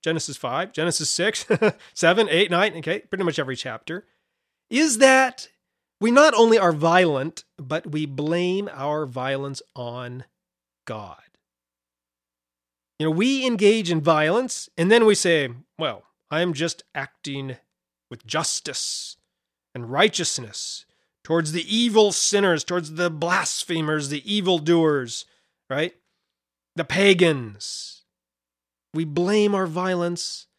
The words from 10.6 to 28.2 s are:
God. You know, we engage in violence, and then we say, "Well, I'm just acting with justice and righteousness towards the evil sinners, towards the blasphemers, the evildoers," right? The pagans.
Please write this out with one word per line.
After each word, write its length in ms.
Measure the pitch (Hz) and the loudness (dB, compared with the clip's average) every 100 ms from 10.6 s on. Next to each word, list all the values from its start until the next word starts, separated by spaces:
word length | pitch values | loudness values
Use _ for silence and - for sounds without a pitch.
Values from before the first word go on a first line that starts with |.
| _ _ | _ _
God. 380 | - 110 98 - _ _ _ _ _ _ _ _ _ _ _ _ _ _ _ _ _ _ | -12 -12 -12 -18 _ _ _ _ _ _ _ _ _ _ _ _ _ _ _ _ _ _
You 80 | 156 | -2
know, 60 | |
we 340 | 160 240 269 254 | 2 0 0 -2
engage 440 | 226 202 226 175 | 2 4 4 0
in 100 | 165 | 0
violence, 680 | 151 156 156 208 254 - - - | 2 2 4 0 -2 -8 -12 -2
and 140 | 175 | 4
then 160 | 233 220 | 6 6
we 80 | |
say, 360 | 202 180 165 135 120 _ - | 4 2 2 0 -8 _ -6
"Well, 240 | 156 107 _ _ _ | -6 -6 _ _ _
I'm 220 | 151 180 | -2 -2
just 300 | 143 165 - - | -2 -4 -6 -12
acting 640 | - 135 _ - 139 135 123 _ _ _ _ _ | -10 -10 _ -12 -10 -10 -12 _ _ _ _ _
with 160 | 120 110 | -20 -6
justice 880 | 156 151 - - 131 - - - - _ _ _ _ _ | -4 -4 -6 -8 -10 -8 -8 -12 -18 _ _ _ _ _
and 160 | 123 117 | -14 -6
righteousness 920 | 135 208 - 170 - 117 - - - _ _ _ _ | 2 2 2 -4 -6 -10 -12 -12 -12 _ _ _ _
towards 300 | - 165 156 | -2 -2 0
the 120 | 170 165 | -4 -4
evil 360 | 220 240 214 208 | 0 2 4 4
sinners, 520 | - - 208 196 160 | 2 0 2 2 0
towards 300 | - 175 156 | -2 -4 -6
the 140 | 156 175 | -4 -4
blasphemers, 1000 | 156 170 185 - - - 165 156 156 139 | -2 -2 -2 -2 -6 -6 -4 -2 -2 -4
the 220 | 147 202 | -8 -4
evildoers," 960 | 208 185 175 151 170 160 147 120 - - _ _ _ _ | -2 2 0 4 4 4 0 -4 -10 -14 _ _ _ _
right? 240 | 135 170 _ _ _ _ _ _ _ _ | -4 -4 _ _ _ _ _ _ _ _
The 100 | - | -8
pagans. 1160 | 151 185 202 185 175 143 113 104 - - - - _ _ | -4 2 4 6 4 2 -6 -12 -14 -12 -14 -20 _ _